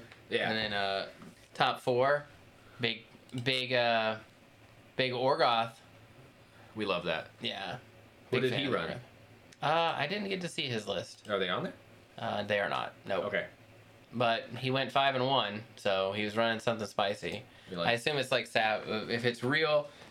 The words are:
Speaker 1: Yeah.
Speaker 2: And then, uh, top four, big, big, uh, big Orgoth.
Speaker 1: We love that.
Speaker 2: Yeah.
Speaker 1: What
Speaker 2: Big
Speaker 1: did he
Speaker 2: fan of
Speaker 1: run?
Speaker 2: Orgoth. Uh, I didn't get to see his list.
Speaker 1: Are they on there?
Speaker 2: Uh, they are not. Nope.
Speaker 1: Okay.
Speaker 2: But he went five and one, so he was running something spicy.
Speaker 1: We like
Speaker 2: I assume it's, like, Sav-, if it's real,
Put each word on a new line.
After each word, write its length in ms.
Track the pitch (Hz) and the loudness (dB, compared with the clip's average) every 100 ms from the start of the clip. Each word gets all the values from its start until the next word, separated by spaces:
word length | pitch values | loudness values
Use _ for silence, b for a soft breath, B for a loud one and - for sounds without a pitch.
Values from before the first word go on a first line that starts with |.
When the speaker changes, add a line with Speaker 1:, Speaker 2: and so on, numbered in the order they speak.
| - - - | -6 -20 -4
Speaker 1:
Yeah. 180 | 110 101 | 0 0
Speaker 2:
And 80 | 110 | 0
then, 160 | 107 | 0
uh, 340 | 101 98 98 87 - - - - | 0 0 -2 -4 -10 -20 -20 -20
top 280 | - 135 120 | 0 0 2
four, 440 | - 123 131 147 147 - - - - - | 0 2 4 2 -2 -16 -20 -20 -20 -6
big, 220 | 120 110 - - - 127 | -4 -4 -10 -20 -10 -4
big, 320 | 123 131 127 | 0 0 2
uh, 420 | 123 120 113 110 107 - - - - - - - - | 4 4 4 2 0 -8 -20 -20 -20 -20 -20 -12 -2
big 160 | 131 | 0
Orgoth. 600 | 127 131 156 139 117 117 - - - - - - - - - - | 2 2 4 6 4 2 -4 -20 -20 -20 -20 -20 -20 -20 -20 -14
Speaker 1:
We 120 | 110 101 | -4 0
love 180 | 87 | 0
that. 240 | 87 78 - - | 0 -2 -4 -10
Speaker 2:
Yeah. 340 | 117 101 95 123 - - - - - | -8 -8 -8 -10 -14 -20 -20 -20 -4
Speaker 1:
What 100 | 131 | 0
Speaker 2:
Big 100 | 127 | 0
Speaker 1:
did 20 | |
he 120 | 110 | 0
Speaker 2:
fan 20 | 143 | 0
of 40 | |
Speaker 1:
run? 160 | 98 80 | -2 -2
Speaker 2:
Orgoth. 100 | - - - - - - - | -6 -12 -20 -20 -20 -20 -6
Uh, 320 | 143 160 165 135 | 0 2 2 0
I 80 | 147 | -2
didn't 220 | 208 196 | -4 -4
get 100 | 190 | -4
to 80 | 175 | -6
see 140 | - | -6
his 240 | 143 117 101 | -4 -4 -2
list. 400 | 92 - - - | -4 -6 -12 -4
Speaker 1:
Are 100 | 101 | -2
they 100 | 90 | 0
on 140 | 101 | 0
there? 80 | 190 - - - - - | -4 -8 -18 -20 -20 -8
Speaker 2:
Uh, 240 | 113 104 | -4 -4
they 180 | 104 104 | 0 0
are 80 | 92 | 0
not. 240 | 65 57 - 95 | -2 -4 -10 -4
Nope. 180 | 95 82 | -2 -2
Speaker 1:
Okay. 180 | 92 - - - - - - - | -2 -4 -12 -20 -20 -20 -20 -12
Speaker 2:
But 300 | 117 120 113 - 113 | -2 0 0 -4 -6
he 120 | 127 | -2
went 200 | 131 123 | -2 0
five 220 | 117 139 | 2 2
and 120 | 131 127 | 2 2
one, 360 | 135 104 104 - - | 2 2 -4 -10 -4
so 360 | 101 95 95 | 0 2 2
he 120 | 104 | 0
was 120 | 104 107 | -2 2
running 220 | 117 110 | 2 2
something 260 | 120 110 104 | 0 -2 -2
spicy. 560 | - 101 104 85 101 - B B | 0 0 0 -4 -6 -10 B B
Speaker 1:
We 60 | 90 | -2
like 120 | 85 | 0
Speaker 2:
I 40 | |
assume 240 | 117 156 143 | 2 0 0
it's, 160 | 120 | 0
like, 140 | 127 113 | 0 2
Sav-, 640 | 117 110 107 - 107 80 | 2 2 0 -2 -4 -2
if 140 | 117 120 | 0 0
it's 160 | 120 | 0
real, 440 | 123 151 156 151 - B B | 0 2 4 2 0 B B